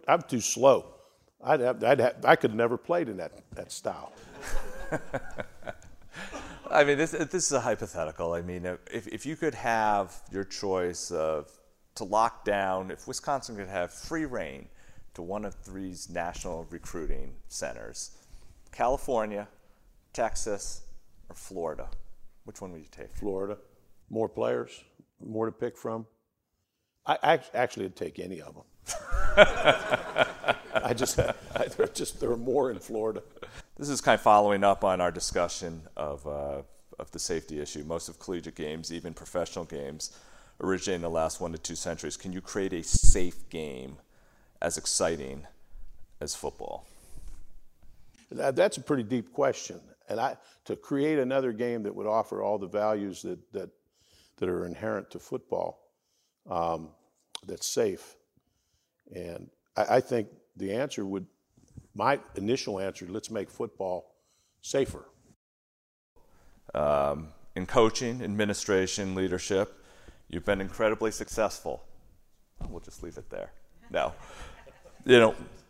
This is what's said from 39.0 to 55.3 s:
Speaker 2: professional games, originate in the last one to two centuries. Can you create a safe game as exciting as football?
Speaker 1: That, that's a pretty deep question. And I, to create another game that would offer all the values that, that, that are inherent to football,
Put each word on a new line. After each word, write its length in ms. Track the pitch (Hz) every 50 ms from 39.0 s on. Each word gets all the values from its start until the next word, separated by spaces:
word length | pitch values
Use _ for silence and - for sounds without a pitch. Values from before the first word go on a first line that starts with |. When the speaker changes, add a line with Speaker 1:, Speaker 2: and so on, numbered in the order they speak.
| 82 87 80
Speaker 2:
professional 520 | - - - - 90 85 - - 95 85
games, 500 | 78 82 71 69 67 76 78 - - - - - - - - - - - -
originate 360 | - 90 95 90 - 104 92 87
in 40 |
the 80 | 85 85
last 320 | 82 82 80 80 - -
one 100 | 90 85
to 60 | 80 82
two 180 | - - 85
centuries. 400 | 78 - 90 85 82 - 76 -
Can 160 | - - 95
you 100 | 90 92
create 320 | - - - 107 95 95 92
a 100 | 82 80
safe 640 | - - - - - - 101 90 98 - - - -
game 480 | - 82 78 76 67 64 64 67 71 73 - _ _ _ - _ _ _ _ _ _ -
as 160 | - 87 - 78
exciting 720 | - - - - 98 85 85 76 69 67 67 69 73 - - - - - - - - - - - - - - -
as 140 | - - -
football? 500 | - - 71 - - - 50 50 - - - - - - - - - - - - - - - - - - - - _ - - - - - - - - - _
Speaker 1:
That, 260 | - 127 139 139 131
that's 220 | 123 180 208 208 -
a 40 |
pretty 220 | 127 - 151 135 113
deep 300 | 104 131 123 104 - -
question. 480 | - 139 135 - - - - 87 87 - - - _ _ -
And 120 | 104 110
I, 180 | 117 135 - - - - - _ _
to 100 | - 107
create 420 | - - - 143 139 139 156 156 147
another 340 | 131 123 135 135 131 127
game 300 | 113 107 120 120 120 117 107
that 120 | 101 92
would 100 | 98 101
offer 380 | 107 107 113 104 - 98 98 101
all 160 | 101 104 104
the 80 | 98 90
values 560 | 95 104 104 107 110 107 101 98 87 - -
that, 160 | 92 90 87 - _ -
that, 180 | 98 92 90 - _ _ _ _ _ _ _ _ _ _ _ _ -
that 120 | - 92
are 160 | 90 87 90
inherent 440 | 87 85 - 107 110 107 101 - -
to 80 | - -
football, 600 | - -